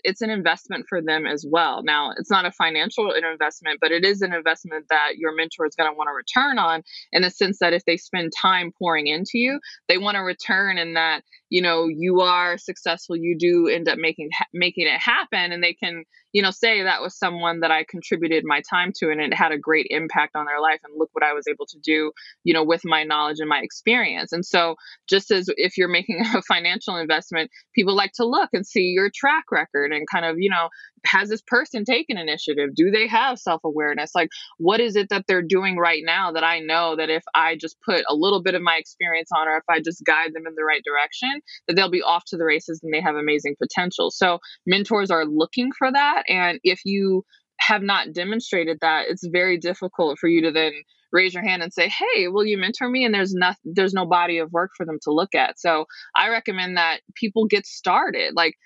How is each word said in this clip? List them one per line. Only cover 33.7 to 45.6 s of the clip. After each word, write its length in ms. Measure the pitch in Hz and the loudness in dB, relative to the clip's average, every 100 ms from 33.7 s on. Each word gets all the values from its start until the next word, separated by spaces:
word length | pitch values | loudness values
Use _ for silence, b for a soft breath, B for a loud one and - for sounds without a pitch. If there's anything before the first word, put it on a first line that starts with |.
| 151 151 147 156 | -2 -2 -2 -2
Like, 160 | 180 160 B B B | -2 -2 B B B
what 220 | 170 226 | 2 4
is 160 | 233 208 | 2 0
it 140 | 202 | 0
that 160 | 196 196 | -2 0
they're 140 | 185 | 0
doing 360 | 170 185 196 180 | 2 0 2 2
right 260 | 170 160 165 | 2 2 0
now 260 | 180 185 | 0 0
that 120 | 160 | 0
I 160 | 165 165 | 0 0
know 360 | 156 165 165 156 | 0 0 0 0
that 140 | 156 | -2
if 140 | 160 - | -2 0
I 220 | 165 165 160 | 0 2 -2
just 180 | 160 - | -8 -8
put 200 | - 170 - | -2 0 0
a 80 | 151 | 0
little 260 | 190 196 | 2 2
bit 140 | 185 180 | 2 0
of 60 | |
my 160 | 175 160 | 0 0
experience 520 | - - 175 165 165 160 | -4 -6 -4 -4 -2 0
on, 120 | 156 | 0
or 100 | 156 | 0
if 60 | - | 0
I 100 | 160 | 0
just 220 | 160 175 156 | -2 -4 0
guide 280 | 156 165 | 0 0
them 120 | 160 165 | -6 -10
in 80 | 156 | -4
the 80 | |
right 200 | 156 147 | -2 -2
direction, 580 | 147 147 147 - 254 294 - B - | 0 -2 -2 -2 -6 -6 -10 B -2
that 80 | 170 | 2
they'll 140 | 190 | 2
be 140 | 180 | 2
off 200 | - 170 - | 0 0 -2
to 100 | 170 | -2
the 80 | 160 | 0
races 360 | 156 - 160 | 0 -2 -10
and 100 | 160 | -4
they 80 | 156 | -2
have 140 | 170 151 | -2 -2
amazing 400 | 151 151 143 143 | 0 0 -2 -4
potential. 520 | 160 - 180 - 170 | -4 -2 -4 -2 -2
So 280 | - 185 175 B B 175 | 0 0 0 B B 0
mentors 440 | 196 202 208 190 | 0 2 0 2
are 140 | 165 156 | 0 2
looking 460 | 151 - 247 | 0 0 0